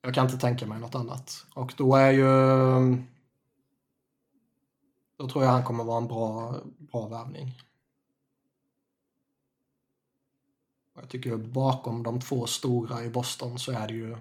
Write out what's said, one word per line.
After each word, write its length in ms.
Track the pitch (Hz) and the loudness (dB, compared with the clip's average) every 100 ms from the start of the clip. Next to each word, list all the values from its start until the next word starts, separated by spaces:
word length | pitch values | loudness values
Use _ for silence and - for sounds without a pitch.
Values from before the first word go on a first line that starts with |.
| 127 | -2
Jag 80 | |
kan 120 | 127 131 | 0 0
inte 120 | 127 | 2
tänka 280 | 123 120 110 | -2 -2 -6
mig 120 | 110 | -10
något 160 | 117 131 | -8 -8
annat. 500 | 120 131 - - - - | -8 -10 -12 -18 -16 -10
Och 180 | 127 - | -10 0
då 180 | 135 135 | 6 8
är 160 | 135 | 8
ju... 120 | 135 135 131 135 131 131 131 127 127 - _ _ _ _ _ _ _ _ _ _ _ _ _ _ _ _ _ _ _ _ _ | 8 6 6 6 6 6 6 4 2 -4 _ _ _ _ _ _ _ _ _ _ _ _ _ _ _ _ _ _ _ _ _
Då 120 | 131 | -6
tror 140 | 147 | 2
jag 80 | 131 | 4
han 120 | 127 | 4
kommer 200 | 123 117 | 2 -4
vara 140 | 113 117 | -2 -2
en 100 | 117 | -2
bra, 480 | 113 113 110 113 - - - | -4 -4 -4 -8 -10 -12 -20
bra 300 | 147 123 107 | -10 -8 -8
värvning. 540 | 113 120 135 131 123 _ _ _ _ _ _ _ _ _ _ _ _ _ _ _ _ _ _ _ _ _ _ _ _ _ _ _ _ _ _ _ _ _ | -12 -12 -12 -14 -14 _ _ _ _ _ _ _ _ _ _ _ _ _ _ _ _ _ _ _ _ _ _ _ _ _ _ _ _ _ _ _ _ _
Och 80 | - | -20
jag 80 | - | -14
tycker 280 | 127 127 113 | -10 -8 -8
bakom 680 | 110 127 135 131 - 117 | -6 -2 0 0 -4 -6
de 180 | 117 123 | -6 -6
två 240 | - 131 117 | -4 -4 -4
stora 560 | - 135 120 113 120 | -4 -2 -2 -2 -8
i 60 | 117 | -6
Boston 500 | 120 123 - 127 123 | -6 -6 -8 -10 -8
så 120 | - | -8
är 160 | 117 107 | -6 -6
det 60 | |
ju 240 | 113 113 117 | -8 -10 -14